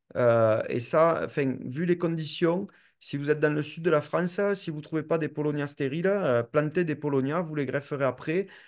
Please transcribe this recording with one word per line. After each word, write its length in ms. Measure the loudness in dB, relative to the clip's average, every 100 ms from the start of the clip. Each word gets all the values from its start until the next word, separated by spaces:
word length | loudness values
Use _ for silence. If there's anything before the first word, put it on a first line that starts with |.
| _ 2
Euh, 440 | 4 6 6 4 0
et 120 | -4
ça, 420 | 0 4 4 4
enfin, 320 | -2 -2 -2 -2
vu 260 | -8 -4 0
les 120 | 0
conditions, 680 | 0 -2 -6 0 0 0 -4 _ _ _
si 180 | -8 -6
vous 140 | 0
êtes 80 | 2
dans 160 | 2
le 80 | 2
sud 220 | -4 -2
de 60 | 2
la 100 | 2
France, 400 | 2 -2 -2 0 -2
si 180 | -2 -6
vous 60 | -10
ne 40 |
trouvez 220 | -6 -6
pas 140 | -2 -2
des 100 | -2
Polonias 400 | -2 -2 -2 -6
stériles, 400 | -4 -4 0 0
euh, 340 | 0 2 2
plantez 400 | 2 0 0 0
des 140 | -2 -2
Polonias, 460 | 0 0 0 -2
vous 120 | -4
les 100 | -4
grefferez 400 | -2 -4 -4 -2
après, 440 | -2 -2 -4 -4 -4 -12